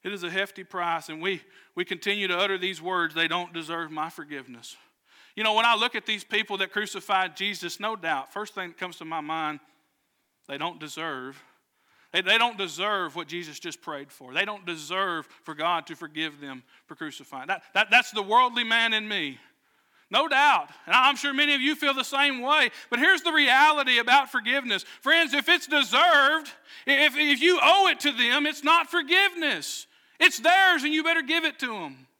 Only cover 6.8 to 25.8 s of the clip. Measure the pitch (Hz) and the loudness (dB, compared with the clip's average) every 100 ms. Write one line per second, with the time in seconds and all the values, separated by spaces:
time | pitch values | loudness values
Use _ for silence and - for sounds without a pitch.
6.8 | 214 196 - 190 185 - 196 202 175 - | -4 -8 -2 0 0 -4 -6 -6 -10 -6
7.8 | 202 220 165 143 135 - 208 - 180 165 | -6 -4 -4 -4 -4 -10 -10 -8 -10 -8
8.8 | 185 170 160 160 151 160 156 151 _ _ | -12 -10 -8 -8 -6 -4 -4 -6 _ _
9.8 | _ _ _ _ _ _ _ 139 160 165 | _ _ _ _ _ _ _ -8 -8 -8
10.8 | 151 147 165 135 127 139 _ _ _ _ | -14 -10 -8 -8 -12 -16 _ _ _ _
11.8 | _ _ _ 175 185 220 240 220 190 151 | _ _ _ -4 2 2 2 -2 -8 -4
12.8 | 202 208 170 151 156 170 165 143 170 156 | -2 -2 -4 -8 -10 -10 -10 -14 -14 -14
13.8 | - 147 143 - 131 135 202 208 175 160 | -12 -12 -12 -20 -10 -4 -4 -6 -10 -12
14.8 | 151 185 190 165 147 - - 147 160 170 | -8 -4 -2 -4 -8 -18 -16 -4 -2 -2
15.8 | 160 160 160 151 160 147 143 131 123 _ | -4 -14 -14 -8 -8 -8 -16 -16 -18 _
16.8 | _ 156 156 - 139 135 139 185 _ 190 | _ -14 -14 -14 -16 -16 -6 -8 _ 0
17.8 | 214 226 240 214 196 226 254 233 226 226 | 4 4 2 -6 0 2 2 0 0 0
18.8 | 226 220 214 202 151 127 _ _ _ _ | 2 -2 -4 -6 -6 -8 _ _ _ _
19.8 | _ _ _ 214 311 269 294 226 123 - | _ _ _ -2 0 2 4 4 0 -14
20.8 | - 214 262 277 294 269 294 285 262 302 | 0 4 4 2 -4 0 0 2 0 0
21.8 | 285 269 254 269 285 262 247 302 254 - | -2 -2 -2 0 0 0 0 2 2 -2
22.8 | - 240 311 370 349 311 277 254 302 302 | -6 0 4 4 2 2 6 6 6 4
23.8 | 262 247 233 262 262 262 220 269 247 196 | 2 2 6 4 4 -4 -2 -2 0 -4
24.8 | - - 269 330 320 285 277 339 - 294 | -4 -8 2 2 4 0 2 2 2 0